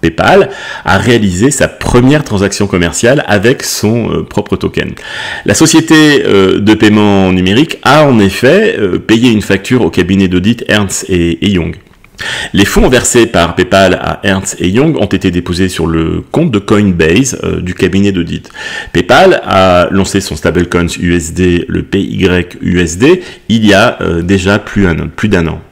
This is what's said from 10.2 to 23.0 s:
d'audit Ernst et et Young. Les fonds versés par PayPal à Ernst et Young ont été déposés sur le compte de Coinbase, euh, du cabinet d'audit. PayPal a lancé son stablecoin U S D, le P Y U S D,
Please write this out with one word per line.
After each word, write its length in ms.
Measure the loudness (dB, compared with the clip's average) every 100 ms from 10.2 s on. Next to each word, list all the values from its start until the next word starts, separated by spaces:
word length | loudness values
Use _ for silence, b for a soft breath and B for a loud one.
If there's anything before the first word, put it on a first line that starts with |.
| 2
d'audit 360 | 0 0 -2 -2
Ernst 380 | -2 -2 -6 -4
et 360 | -2 0 0 0
et 40 |
Young. 260 | 0 -2 -8 _ _ _ -14 B B B
Les 100 | 0
fonds 240 | 0 2 2
versés 380 | 2 2 2 2
par 300 | 2 -2 -2
PayPal 400 | 0 2 2 2
à 260 | -4 -4
Ernst 320 | -2 -2 -4 -4
et 100 | -2
Young 260 | 0 0 0
ont 100 | -2
été 260 | -2 -2
déposés 360 | -2 -4 -2 -2
sur 180 | -2 -2
le 380 | 0 -2 -4 -4
compte 180 | -2 0
de 100 | -2
Coinbase, 800 | 2 2 2 2 2 2 0 -4
euh, 160 | -6 -6
du 140 | -6
cabinet 400 | -2 0 2 0
d'audit. 360 | 0 -4 -8 -12 B B B B
PayPal 480 | -4 2 4 4 2
a 460 | 0 2 4 4 2
lancé 300 | 0 0 -2
son 160 | -4 -4
stablecoin 500 | -2 0 0 0 -2 -4
U 160 | -2
S 200 | -2 -2
D, 320 | -2 0 0 -2
le 160 | -6
P 160 | -2 -4
Y 580 | -4 -2 0 0 -2 -6
U 180 | -2 0
S 180 | 0
D, 240 | 0